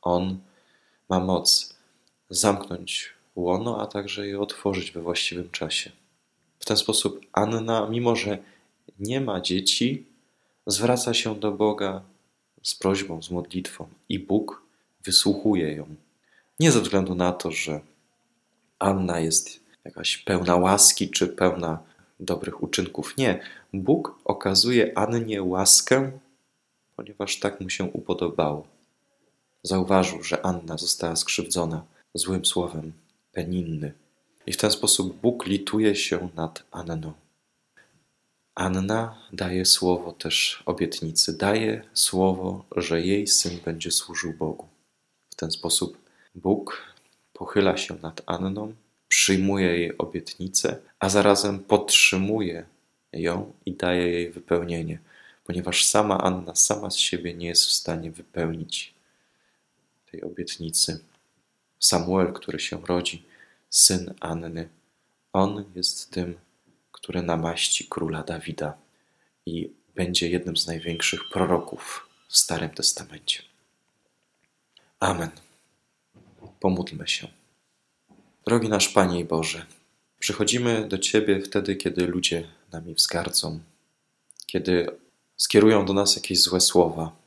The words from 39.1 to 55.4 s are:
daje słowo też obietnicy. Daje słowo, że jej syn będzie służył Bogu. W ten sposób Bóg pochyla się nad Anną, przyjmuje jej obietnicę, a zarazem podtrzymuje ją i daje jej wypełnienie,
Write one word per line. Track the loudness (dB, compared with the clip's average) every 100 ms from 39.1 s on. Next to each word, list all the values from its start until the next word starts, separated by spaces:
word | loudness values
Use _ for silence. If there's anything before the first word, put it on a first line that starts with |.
| -10 -16
daje | -6 -2 0 4
słowo | 4 4 0 -2
też | -10 -4 0 -2 -4 -4
obietnicy. | -2 -2 -4 -4 0 0 2
Daje | 0 2 0 -4 -6
słowo, | -2 0 4 2 2 -4 -8 -8 -6
że | -2 0
jej | 2 0 2
syn | 2 2 -4
będzie | -8 -6 -2
służył | -4 -4 -8 -6
Bogu. | -4 -6 -6 -14 _ _ _ _ _ _
W |
ten | -10 -8
sposób | -6 -2 -2 -2 -8 _ _ _
Bóg | -6 0 0 -2 -12 -14 _ _ _ _
pochyla | -14 -2 2 2 2
się | -4 -10
nad | -12 -12 -6
Anną, | -4 -4 -4 -8 -12 _ _ _
przyjmuje | 2 4 4 4 4 4 4
jej | 0 -2
obietnicę, | -6 -6 -10 -10 -2 0 0 -2 -14 _
a | 2
zarazem | 6 6 6 4 -2
podtrzymuje | 4 2 6 6 6 4 0 0 -2 -6 -12 _ _ _ _
ją | -4 -2 -2 -6 -10 -10
i |
daje | -4 0 2 2
jej | 0 -4
wypełnienie, | -10 0 0 0 -4 -6 -8 _ -20 -20 _